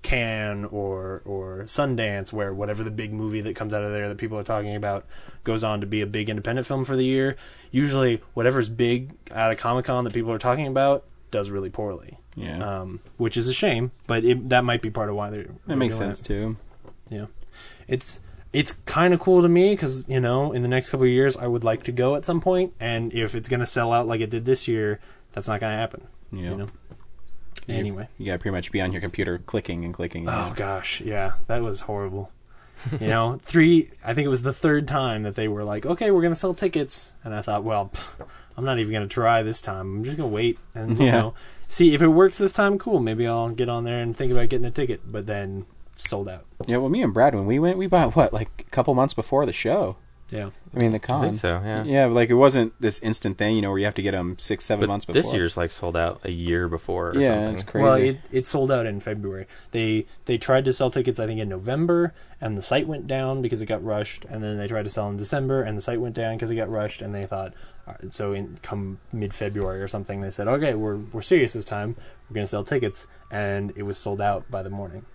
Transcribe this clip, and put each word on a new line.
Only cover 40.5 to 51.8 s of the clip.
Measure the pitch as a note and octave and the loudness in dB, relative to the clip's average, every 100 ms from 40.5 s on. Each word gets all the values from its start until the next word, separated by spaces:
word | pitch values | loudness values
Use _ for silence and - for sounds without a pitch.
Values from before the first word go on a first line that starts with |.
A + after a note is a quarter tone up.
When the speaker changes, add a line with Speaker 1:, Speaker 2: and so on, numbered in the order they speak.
| A#2 - - | 0 -6 -8
Speaker 1:
and, | A2+ A2+ | -2 4
you | C3+ | 6
Speaker 2:
Yeah. | A#2 | 6
Speaker 1:
know, | A2 - - - - | 2 -4 -14 -10 -6
see | - F3 D3 | 6 8 8
if | |
it | E3 | 8
works | D#3+ F#3+ - | 10 8 6
this | G3 | 0
time. | - G3+ G3 | 4 2 2
Cool, | - G3 | 2 2
maybe | A2+ A2 A#2+ | 2 0 0
I'll | A#2 A#2 | 2 -2
get | A2+ A#2+ | 0 -2
on | A#2 A#2 | 0 -2
there | A#2+ | -2
and | A#2 A2+ | -4 0
think | C3 | 6
about | B2 A#2 | 8 8
getting | B2+ A#2+ | 8 2
a | |
ticket." | A#2 B2+ G2+ - | 2 0 -2 -6
But | G#2+ G#2 | -8 -6
then, | G#2 G2 G2 F#2+ - - - | -6 -6 -8 -10 -16 -20 -12
sold | - G2+ G2 | -6 -6 -6
out. | F2+ - - - | -10 -16 -12 -2
Speaker 2:
Yeah, | A#2+ | 0
well, | C3 | 2
me | F#3 | 2
and | G#3 | 2
Brad, | G#2 C3+ | 6 4
when | A2+ G2 | 4 0
we | B2+ | 2
went, | E3+ F#3 | 2 2
we | F#3+ | 2
bought, | F3+ C#3+ B2 | 4 4 6
what, | B2+ | 4
like, | G#2+ A2 - - | 2 -6 -8 -6
a | |
couple | - B2+ | 0 2
months | B2+ C3+ | 4 2
before | - - C3+ C#3 | 0 0 2 2
the | |
show? | - A2 E3+ F#3 G3 - - - | 0 0 2 0 -4 -14 -20 -12
Speaker 1:
Yeah. | G#2 G2 - - A#2+ | -10 -10 -12 -10 2
Speaker 2:
I | |
mean, | A#2+ | 2
the | A2 | 2
Speaker 3:
I | |
Speaker 2:
con. | - C3 | 0 0
Speaker 3:
think | C3 G#2+ | 0 0
so, | F2+ E2+ | -2 -2
yeah. | G2+ A2 | -2 -4